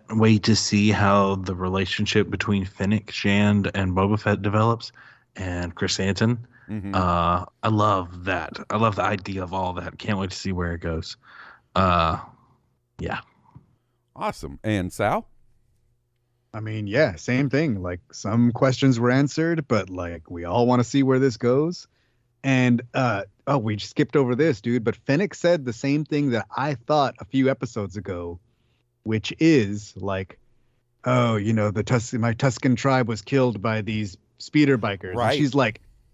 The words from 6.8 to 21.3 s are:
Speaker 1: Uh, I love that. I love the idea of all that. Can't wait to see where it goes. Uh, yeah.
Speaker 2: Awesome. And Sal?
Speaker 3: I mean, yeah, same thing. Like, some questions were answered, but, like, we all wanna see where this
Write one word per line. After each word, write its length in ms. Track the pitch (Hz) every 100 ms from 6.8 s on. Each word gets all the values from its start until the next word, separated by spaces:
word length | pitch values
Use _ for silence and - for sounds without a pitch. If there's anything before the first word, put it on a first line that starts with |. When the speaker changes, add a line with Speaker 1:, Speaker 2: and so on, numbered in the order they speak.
| 98
Speaker 1:
Uh, 520 | 98 90 87 85 90 90 _
I 40 | 110
love 560 | 107 104 95 87 87 92
that. 280 | 90 73 - -
I 80 | 107
love 180 | 113 98
the 60 |
idea 380 | 95 104 101 95
of 120 | 90
all 200 | 95 90
that. 240 | 87 87 -
Can't 220 | - 98
wait 100 | 95
to 80 | -
see 140 | 98
where 220 | 90 87
it 60 | 85
goes. 380 | 85 80 - - _ - - - _ 92
Uh, 440 | 92 87 82 80 - - _ _ _ _ _ -
yeah. 220 | - - - _ _ - _ _ _ _ _ -
Speaker 2:
Awesome. 440 | 214 - 71 69
And 300 | 110 104 90
Sal? 340 | - 107 202 - _ _ _ _ _ _ _ _ _ _ _ _
Speaker 3:
I 60 | 107
mean, 260 | 107 110 101
yeah, 300 | 120 143 80
same 340 | - 127 139
thing. 320 | 139 160 98
Like, 200 | 87 90 -
some 400 | - 98 117 120
questions 480 | 117 135 127 135 117
were 100 | 123
answered, 580 | 131 143 - 165 165 -
but, 220 | 107 92
like, 400 | 90 87 85 -
we 140 | 85 85
all 220 | 120 120
wanna 160 | 123
see 180 | 120 139
where 160 | 135 131
this 180 | 135